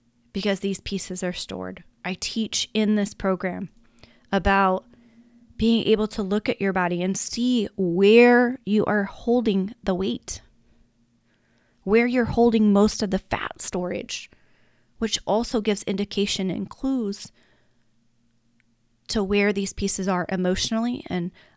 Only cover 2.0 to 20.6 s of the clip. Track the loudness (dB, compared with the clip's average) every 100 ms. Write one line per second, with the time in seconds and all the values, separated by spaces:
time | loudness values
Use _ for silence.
2 | -10 -8 -8 -6 -4 -4 -4 -2 0 2
3 | -2 -2 -2 -2 -4 -8 -12 _ _ _
4 | -20 _ -6 -2 2 4 2 0 -4 -20
5 | _ _ -20 _ _ -2 2 2 4 2
6 | 0 -4 -2 -2 -2 -2 -2 0 -2 -2
7 | -2 -4 -6 -4 0 0 -2 -2 -2 4
8 | 8 10 10 8 4 -2 -2 0 2 0
9 | -2 -6 0 0 2 0 -2 -6 -4 -2
10 | -2 -6 -10 -16 _ _ _ _ _ _
11 | _ _ _ _ _ _ _ _ 2 4
12 | 4 2 2 4 4 6 4 6 4 2
13 | -2 -2 -4 -6 -6 -8 -6 -4 -4 -6
14 | -8 -12 -14 _ _ _ _ _ _ -6
15 | -4 -4 -2 -2 0 -2 0 -2 -2 -4
16 | -4 -2 -2 -2 -4 -4 -8 -6 -4 -2
17 | -4 -8 -12 _ _ _ _ _ _ _
18 | _ _ _ _ _ _ _ _ _ _
19 | -6 -4 0 2 2 0 -4 -4 -4 -2
20 | -2 -2 -2 -2 0 0